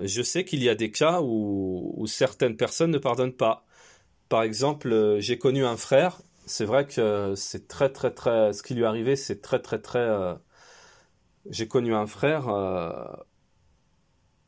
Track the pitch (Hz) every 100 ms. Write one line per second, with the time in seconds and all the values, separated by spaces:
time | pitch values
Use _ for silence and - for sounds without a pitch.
0 | 98 117 123 165 185 147 120 107 110 -
1 | 151 175 139 110 104 98 95 90 - -
2 | 110 - 131 - 127 110 117 - 170 147
3 | 131 120 127 127 113 113 _ _ - _
4 | _ _ - 117 113 107 139 147 131 110
5 | 107 104 101 120 127 139 127 113 - 139
6 | 180 - - _ - - 104 127 143 -
7 | 110 104 101 98 - 104 - - 135 135
8 | 127 - 127 113 107 98 - 123 117 113
9 | 117 139 - 101 - 131 - 110 - 123
10 | 120 104 92 82 _ _ - - - _
11 | _ _ _ _ - - 110 131 120 110
12 | 107 - 143 156 127 104 95 92 85 60
13 | 58 - - _ _ _ _ _ _ _
14 | _ _ _ _